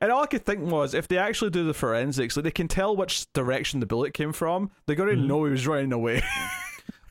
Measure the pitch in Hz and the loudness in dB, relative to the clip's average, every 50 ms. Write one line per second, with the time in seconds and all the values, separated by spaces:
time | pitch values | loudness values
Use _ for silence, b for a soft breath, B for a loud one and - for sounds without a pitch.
0 | 196 220 247 277 294 285 285 220 - - 208 202 147 175 165 151 143 131 123 156 | 2 4 4 4 2 2 0 -2 0 0 -2 0 0 0 0 0 0 0 0 -2
1 | 165 - 180 180 196 214 214 - 220 202 165 175 170 156 143 - - 117 113 117 | 0 2 2 2 2 0 0 0 0 0 0 2 0 0 0 0 0 0 0 0
2 | 127 147 135 135 123 117 - 143 - 147 - - 170 160 - 190 190 214 208 190 | 0 0 0 0 -2 0 -2 -2 -2 -2 -2 -2 -2 0 0 0 2 2 0 0
3 | 185 180 - - - - - 143 127 123 131 120 143 - 147 131 117 98 113 117 | 0 -2 -4 -6 -6 -4 -2 0 0 2 0 0 -2 -2 -2 -2 0 0 0 0
4 | 143 - - - 147 151 151 - 170 160 175 190 202 196 b b b - 147 156 | 0 -2 -2 -4 -4 -4 -2 -2 -2 0 0 -2 -2 -4 b b b -2 0 2
5 | 190 208 208 170 139 139 143 156 156 143 135 127 123 151 151 143 139 135 123 117 | 2 2 2 2 2 2 2 2 2 2 0 0 0 0 0 0 0 0 0 0
6 | 117 117 117 120 - 784 807 - - 359 - - - B B B B B B B | 0 0 0 0 0 -2 -2 -4 -4 -6 -8 -10 -10 B B B B B B B
7 | B B | B B